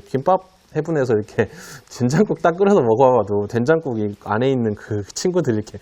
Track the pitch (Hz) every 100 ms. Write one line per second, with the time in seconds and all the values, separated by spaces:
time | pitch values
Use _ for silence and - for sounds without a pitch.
0 | - 131 120 110 - _ _ 156 156 156
1 | 123 107 104 - 101 - - - - -
2 | 123 160 208 - 175 170 196 202 117 110
3 | 131 123 98 101 101 117 123 160 147 110
4 | 104 101 104 107 135 127 113 101 - 104
5 | 98 - 185 180 135 107 104 -